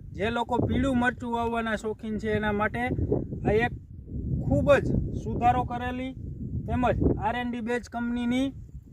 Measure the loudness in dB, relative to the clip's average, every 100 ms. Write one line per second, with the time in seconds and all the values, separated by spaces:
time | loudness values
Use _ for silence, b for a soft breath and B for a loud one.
0 | -12 -4 -2 0 0 2 2 2 4 4
1 | 2 2 -4 -2 0 0 -2 -2 -4 -6
2 | -4 -4 0 0 2 0 0 -2 -2 0
3 | 0 0 -2 -2 2 4 2 -2 -14 -16
4 | -10 -6 -2 -2 2 4 6 6 6 0
5 | 0 -4 -4 2 4 4 0 -4 -4 -4
6 | -6 -8 -10 -8 -6 -6 -2 2 2 4
7 | 2 2 0 -2 -4 -4 -2 -4 -4 -6
8 | -2 -2 0 0 0 -4 -14 -16 -14